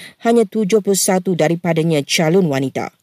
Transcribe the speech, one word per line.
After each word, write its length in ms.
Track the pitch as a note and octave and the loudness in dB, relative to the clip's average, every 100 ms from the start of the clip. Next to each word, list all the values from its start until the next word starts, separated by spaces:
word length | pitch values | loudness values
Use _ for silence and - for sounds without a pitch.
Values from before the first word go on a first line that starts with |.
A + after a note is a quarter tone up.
| - _ A#3 | -20 _ 0
hanya 160 | A#3 | 2
tujuh 400 | G#3+ A3 G3 A3 | 2 -2 0 0
puluh 160 | G3+ G3 | 0 0
satu 400 | - F#3 F#3+ F3 | 0 0 0 0
daripadanya 640 | D#3 E3+ F3 D#3+ E3 D3+ | 0 0 -2 0 0 -2
calon 480 | C3+ - D#3+ F#3 E3+ | -2 0 2 2 2
wanita. 400 | C3+ C3 B2 G#2 - | 0 -4 -6 -10 -12